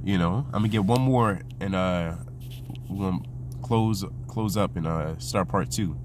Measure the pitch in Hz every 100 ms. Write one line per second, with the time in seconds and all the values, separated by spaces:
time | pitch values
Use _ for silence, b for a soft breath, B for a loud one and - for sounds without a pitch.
0 | - 98 85 98 139 - 110 110 98 123
1 | 131 127 113 92 - - 98 95 92 90
2 | 85 82 - - - - - - - 98
3 | 98 90 - - - - - 117 110 104
4 | 95 - - - 107 95 98 120 80 82
5 | 78 78 - - 85 101 69 - 95 -